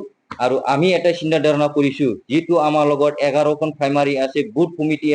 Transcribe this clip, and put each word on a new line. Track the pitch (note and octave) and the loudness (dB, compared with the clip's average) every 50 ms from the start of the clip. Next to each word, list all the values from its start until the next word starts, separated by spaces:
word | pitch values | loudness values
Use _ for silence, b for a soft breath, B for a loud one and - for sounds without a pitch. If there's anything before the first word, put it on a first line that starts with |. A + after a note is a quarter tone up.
| G3+ - _ _ _ _ - - | 0 -4 _ _ _ _ -6 -2
আৰু | B2 B2 C3 C3+ - | -2 0 0 0 0
আমি | B2+ C#3 C#3+ E3+ F#3+ | 0 0 2 2 2
এটা | F3+ D#3+ E3+ F3 E3+ | 2 2 2 0 0
চিন্তা | E3+ - D#3 D#3+ D#3 | 0 -2 -2 0 2
ধাৰণা | C#3+ D3+ D3 C#3+ D3 | 2 2 2 2 0
কৰিছো, | D3 D3 D3 C#3+ C#3 C3+ - C#3+ B2 G#2 F#2 - | 0 0 0 0 0 0 0 -2 -2 -2 -4 -6
যিটো | - B2+ E3 E3 E3 F3 E3 | -2 -2 -2 0 0 0 0
আমাৰ | D3+ D3+ D3+ D3+ D3 | 2 2 2 2 2
লগত | D3 D3 C3+ D3 D3 D3 - | 2 2 2 0 0 0 0
এঘাৰখন | C#3 C#3+ C3 D3+ D3+ D3+ D3+ D3 D#3+ D#3 | -2 0 2 2 2 0 0 0 -2 -4
প্ৰাইমাৰী | D3 - C#3+ C#3 C#3+ C#3+ C#3+ C#3+ C#3 | -2 -4 -2 0 0 0 0 0 0
আছে, | C3 C3+ C3 - D3 C3+ A2 | -2 -2 -2 -2 -4 -4 -2
বুথ | G#2+ C#3+ F3 E3+ | 0 -2 -2 -2
কমিটি | E3+ - D3+ D#3 D#3 D3 - D3+ D3 | -2 -4 -2 -2 -2 -2 0 0 2